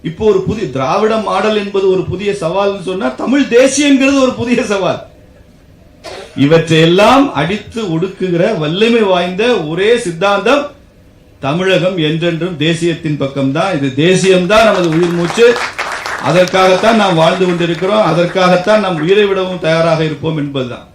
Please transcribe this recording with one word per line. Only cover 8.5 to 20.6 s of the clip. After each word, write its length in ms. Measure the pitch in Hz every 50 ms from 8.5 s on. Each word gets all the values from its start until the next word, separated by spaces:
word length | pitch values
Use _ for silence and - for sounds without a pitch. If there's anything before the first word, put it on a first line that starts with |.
| - -
வல்லமை 420 | 151 147 165 190 220 233 240 233
வாய்ந்த 640 | 214 190 185 180 180 180 185 180 220 247 240 196 160
ஒரே 340 | 151 160 175 196 220 240 226
சித்தாந்தம் 720 | 233 175 165 160 190 202 202 196 190 226 277 285 - - - - - _ _ _ _ - _ _ _ - _ _
தமிழகம் 560 | - 135 151 175 185 190 185 175 180 185 196
என்றென்றும் 600 | 175 151 151 156 160 170 170 170 160 165 180 180
தேசியத்தின் 600 | 135 147 160 165 160 170 170 165 165 - 156 147
பக்கம்தான். 680 | - 139 135 - 143 135 135 135 160 185 196 185 143
இது 60 | 139 135 120
தேசியம்தான் 680 | 131 156 180 185 165 180 190 185 180 180 175 208 220 226
நமது 240 | 214 196 180 175 165
உயிர் 240 | 156 165 180 170
மூச்சு. 420 | 175 170 170 165 - 226 233 240 233 - - - - - - - - - - - - -
அதற்காகத்தான் 720 | - 131 160 180 180 175 - 190 190 190 185 180 214 214 226
நாம் 180 | 214 202 190 175
வாழ்ந்து 300 | 160 160 170 185 180 185
கொண்டிருக்கிறோம். 580 | 180 175 170 170 165 170 160 180 190 214 214
அதற்காகத்தான் 760 | 208 165 160 170 175 165 - 185 180 180 180 175 175 214 214 214
நாம் 200 | 202 190 175 156
உயிரை 240 | 151 175 196 208 208
விடவும் 360 | 196 196 190 185 185 185 170
தயாராக 440 | 165 160 165 165 165 165 160 156 160
இருப்போம் 320 | 151 151 135 151 160 160
என்பதுதான். 500 | 151 143 143 139 139